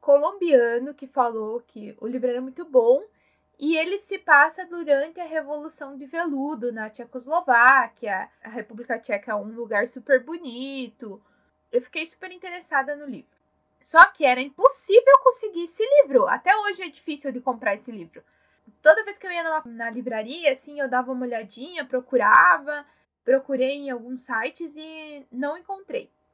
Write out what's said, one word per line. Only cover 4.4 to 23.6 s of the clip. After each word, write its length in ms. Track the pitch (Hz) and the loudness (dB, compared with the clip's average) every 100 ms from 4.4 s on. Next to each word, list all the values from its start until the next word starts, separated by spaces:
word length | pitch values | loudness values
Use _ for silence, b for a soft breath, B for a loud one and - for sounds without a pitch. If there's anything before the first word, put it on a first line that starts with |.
| 311 320 349 | 6 0 -14
durante 520 | 339 302 277 311 349 | -10 0 0 0 -10
a 60 | |
Revolução 720 | 330 320 277 294 302 - 269 277 | -8 -8 -6 -10 -12 -16 -18 -16
de 80 | |
Veludo, 680 | 277 330 349 277 285 277 240 | -12 -6 -6 -4 -6 -6 -8
na 180 | 220 220 | -8 -12
Tchecoslováquia. 1400 | - 240 254 247 330 349 233 247 269 233 _ 214 185 - _ | -14 -16 -16 -6 -6 2 6 6 6 2 _ -6 -6 -8 _
A 60 | 220 | -16
República 480 | 226 208 220 240 240 | -14 -14 -16 -10 -10
Tcheca 340 | - 202 - | -6 -6 -4
é 20 | |
um 200 | 214 208 | -6 -6
lugar 340 | 226 220 208 240 | -12 -6 -2 -4
super 340 | 262 - 262 | -6 2 2
bonito. 1000 | 240 339 302 240 269 269 240 _ 220 196 _ _ _ _ _ | 2 -12 -12 -12 -10 -10 -12 _ -18 -18 _ _ _ _ _
Eu 80 | 254 | -4
fiquei 240 | 247 320 | -4 -12
super 260 | 330 - 370 | -12 -14 -20
interessada 640 | 359 370 349 - 285 262 | -18 -16 -16 -6 -4 -4
no 120 | 294 294 | -8 -10
livro. 280 | 220 - _ _ _ _ _ | -16 -16 _ _ _ _ _
Só 240 | - 320 381 | 0 8 8
que 160 | - 277 | 8 0
era 160 | 247 | 0
impossível 760 | 277 - 453 - - 415 - 554 | -4 0 0 0 4 6 8 6
conseguir 420 | 508 480 427 339 | 6 0 -8 -8
esse 180 | 339 - 453 571 | -10 -6 2 4
livro. 240 | 392 262 185 | 6 4 2
Até 280 | 262 - | -2 0
hoje 280 | 427 415 359 | 0 0 -6
é 60 | 349 | -12
difícil 420 | - - 294 285 | -14 -12 -10 -8
de 80 | 247 | -8
comprar 360 | 254 233 240 208 | -6 -6 -4 -6
esse 140 | 247 | -8
livro. 320 | 214 165 - _ _ _ _ _ _ | -16 -18 -20 _ _ _ _ _ _
Toda 220 | 302 427 | 4 4
vez 140 | 415 403 | 2 -10
que 80 | 381 | -10
eu 40 | |
ia 120 | 349 | -6
numa, 200 | 330 311 247 | -4 -4 -6
na 240 | 226 233 | -10 -10
livraria, 600 | 226 240 220 220 320 320 | -8 -8 -8 -8 -2 -2
assim, 280 | 262 - 294 | -2 -8 -8
eu 80 | 269 | -4
dava 240 | 247 247 | -2 -4
uma 140 | 254 247 | -6 -6
olhadinha, 580 | 233 214 226 294 349 | -8 -12 -16 -14 -12
procurava, 1040 | 285 254 247 254 208 - - 330 277 294 285 _ _ _ | -6 -6 -2 0 4 6 6 2 -2 -10 -12 _ _ _
procurei 480 | - 262 262 262 | 0 0 0 -4